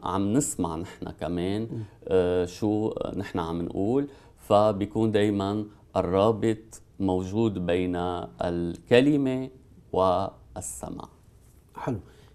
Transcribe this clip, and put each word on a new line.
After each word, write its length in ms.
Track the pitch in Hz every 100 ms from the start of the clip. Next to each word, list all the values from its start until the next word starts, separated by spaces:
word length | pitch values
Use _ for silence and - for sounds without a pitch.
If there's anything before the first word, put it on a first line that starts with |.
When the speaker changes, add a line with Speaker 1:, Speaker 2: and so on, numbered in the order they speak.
Speaker 1:
عم 300 | - 98 101
نسمع 420 | 120 - - 85 80
نحن 340 | 98 - 85
كمان، 520 | - 80 87 90 104
Speaker 2:
مم. 220 | 113 113 104 - -
Speaker 1:
آه، 380 | 92 90 90 87
شو 480 | - 107 107 110 - - -
نحن 220 | 104 87
عم 220 | 82 85
نقول، 460 | 87 - 101 135 143 - - -
فبيكون 760 | - 104 107 98 104 110 113
دايمًا 540 | 104 104 101 98 104 104 - - 95
الرابط 840 | 87 95 107 104 110 107 - - - -
موجود 680 | 95 92 92 104 113 95 87
بين 300 | 87 90 87 90 87 - -
الكلمة 1080 | 90 87 85 - - 123 143 147 131 131 131 - - - -
والسمع. 1160 | 92 92 90 98 - - - - - - - - - - - - - _ -
Speaker 2:
حلو. 240 | 143 107 - - -